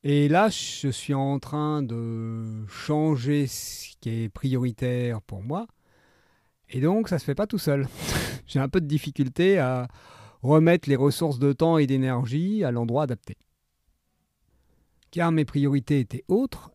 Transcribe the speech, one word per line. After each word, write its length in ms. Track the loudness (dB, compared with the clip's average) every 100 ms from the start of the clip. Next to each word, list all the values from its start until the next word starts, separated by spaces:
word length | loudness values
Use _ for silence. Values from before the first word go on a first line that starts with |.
| 2
Et 220 | 4 4
là, 220 | 6 4
je 400 | 0 -8 -6 -4
suis 240 | -4 -4
en 260 | -2 0 -4
train 420 | -4 -4 -2 -2
de 840 | -4 -6 -6 -6 -6 -8 -8 -8 -10
changer 800 | -12 -2 0 2 0 0 0 0
ce 480 | -6 -12 -12 -16 -10
qui 80 | -6
est 200 | -4 -6
prioritaire 920 | -4 -2 0 -2 -2 -2 -2 -2 -4
pour 200 | -8 -12
moi. 240 | -6 -6 -8 _ _ _ _ _ _ _ _ _ _
Et 120 | -2
donc, 260 | 0 2 0
ça 120 | -2
se 40 |
fait 120 | -2 -4
pas 120 | -2
tout 100 | -2
seul. 300 | 0 0 -2 -6 -4 -2
<laughs> 280 | -4 -10 -4
J'ai 120 | -2
un 80 | 2
peu 140 | 0
de 40 | 0
difficulté 760 | -2 -4 -2 -2 2 4 4
à 280 | 2 -2 -6 -12 -20 -20 -20 _
remettre 480 | 4 6 8 4 4
les 80 | 2
ressources 420 | 2 2 -2 2
de 140 | 0
temps 240 | 2 4 4
et 100 | 4
d'énergie 760 | 2 0 0 -2 -2 -2 0 0
à 60 |
l'endroit 320 | 0 0 0
adapté. 340 | -2 -4 -8 -20 _ _ _ _ _ _ _ _ _ _ _ _ _ _ _ _ _
Car 220 | -2 2
mes 140 | 2 2
priorités 560 | 2 2 2 2 0
étaient 240 | 0 -6 0
autres 440 | 0 0 -6 -18